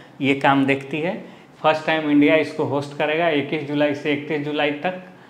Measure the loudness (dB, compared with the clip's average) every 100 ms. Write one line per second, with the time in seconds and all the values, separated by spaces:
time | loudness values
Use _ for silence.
0 | -20 -4 0 2 4 4 4 0 -2 -4
1 | -4 -6 -10 -20 -20 -2 2 2 0 -2
2 | 2 4 6 4 2 -2 -2 -2 -4 -4
3 | -2 0 0 0 -2 -4 -4 0 0 0
4 | -2 -4 -2 -6 -4 -2 -2 -2 -6 -6
5 | -12 -20 -20